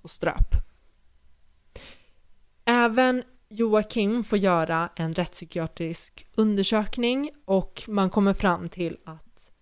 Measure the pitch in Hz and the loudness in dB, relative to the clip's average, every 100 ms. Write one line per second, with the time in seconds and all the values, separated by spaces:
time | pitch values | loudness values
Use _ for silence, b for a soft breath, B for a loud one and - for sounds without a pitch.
0 | - - 170 - - - - - _ _ | -20 -6 0 2 4 4 0 -10 _ _
1 | _ _ - - _ _ _ - B B | _ _ -20 -20 _ _ _ -20 B B
2 | B B - - _ _ - 240 233 226 | B B -20 -20 _ _ 2 4 4 4
3 | 254 254 - _ - 208 226 214 214 233 | 2 0 -4 _ -12 -4 2 2 0 0
4 | 202 240 208 208 190 170 160 165 170 - | 0 0 0 0 2 2 2 -2 -4 -4
5 | 165 160 170 - 165 175 160 - 165 165 | -4 -4 -6 -8 -10 -6 -6 -6 -8 -8
6 | - - - - 214 202 190 220 202 - | -14 -20 -8 0 2 2 0 0 0 -2
7 | 240 262 294 - - 190 180 - - 202 | 0 0 -4 -8 -2 0 0 -8 -6 0
8 | 185 214 196 196 196 175 170 180 165 - | 0 2 2 2 0 -2 -4 -6 -6 -8
9 | - 160 - - - _ | -16 -20 -20 -20 -20 _